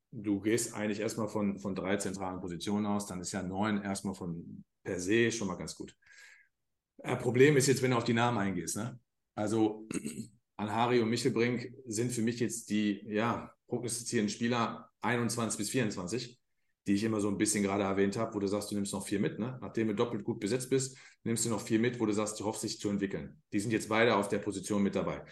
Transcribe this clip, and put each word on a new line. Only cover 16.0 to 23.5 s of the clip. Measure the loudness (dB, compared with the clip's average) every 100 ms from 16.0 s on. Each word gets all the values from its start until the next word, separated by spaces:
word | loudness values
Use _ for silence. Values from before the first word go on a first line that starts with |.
| -4 -4 -6 -14 _ _ _ _ 0
die |
ich | 2
immer | 2 2
so | 0
ein | 2
bisschen | 2 2
gerade | 2 2
erwähnt | 2 2 2 2
habe, | -2
wo | -2
du | 0
sagst, | 0 -2
du | -2
nimmst | -2
noch | -4 -2
vier | 0
mit, | 0 -2
ne? | -6 -6
Nachdem | -6 -2 0
du |
doppelt | 0 0 -2
gut | -4 -4
besetzt | -2 -2 2
bist, | 0 0 -8 -20 _ -4
nimmst | -2 0
du |
noch | -2
vier | 0 2
mit, | 2 2
wo | 0
du |
sagst, | 2 0 -2
du | -4
hoffst, | -4
sich | -4 -4
zu | -2
entwickeln. | 0 -2 -4 -8 -14 _